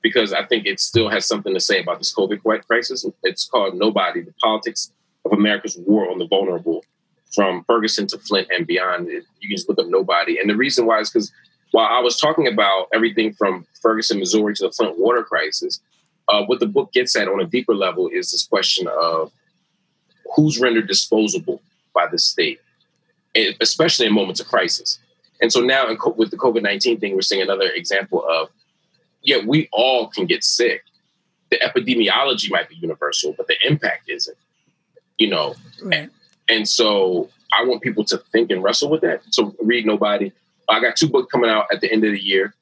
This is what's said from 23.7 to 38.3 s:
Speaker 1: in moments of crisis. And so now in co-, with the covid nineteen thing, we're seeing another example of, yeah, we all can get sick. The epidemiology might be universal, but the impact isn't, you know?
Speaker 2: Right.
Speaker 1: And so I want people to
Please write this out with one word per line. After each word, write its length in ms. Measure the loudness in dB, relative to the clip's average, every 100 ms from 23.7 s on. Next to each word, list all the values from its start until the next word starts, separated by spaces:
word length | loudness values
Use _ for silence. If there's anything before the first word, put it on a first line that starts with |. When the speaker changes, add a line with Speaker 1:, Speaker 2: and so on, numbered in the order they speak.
| 2 2 4 2
Speaker 1:
in 60 |
moments 280 | 2 0 -4
of 60 | -2
crisis. 520 | 0 0 -2 -4 -8 _ _ _ _
And 120 | 2
so 80 | 2
now 280 | 2 2 0
in 80 | -2
co-, 140 | -4
with 200 | 0 -2
the 60 | 2
covid 260 | 0 2
nineteen 360 | -2 0 0 0
thing, 160 | 0
we're 60 | -2
seeing 220 | 0 0
another 260 | 0 0 0
example 560 | -2 -2 -4 -2 -2 0
of, 220 | -2 -4 _ _ _ _ _ _ _
yeah, 160 | 0 0
we 240 | 2 0 0
all 340 | 0 2 2 -2
can 180 | -4
get 200 | -2 0
sick. 380 | 0 0 0 -2 _ _ _ _ _ _ _
The 80 | -2
epidemiology 920 | 0 0 0 2 2 2 0 -2 -2
might 180 | -2 -4
be 80 | -10
universal, 580 | -10 -6 -4 -2 -4 -6
but 120 | -4
the 80 | 0 2
impact 420 | 0 -2 -6 -10
isn't, 300 | -8 -8 -10 _ _ _ _ _ _ _ -2
you 100 | 0
know? 260 | 0 -2 -6 -20 -14
Speaker 2:
Right. 280 | -6 -6 -6 _ _ _ -2
Speaker 1:
And 200 | 0 0
so 600 | 0 2 2 2 0 -4 _ _ 0
I 80 |
want 180 | 0 -2
people 220 | -2 -2
to 140 | -2 -4 _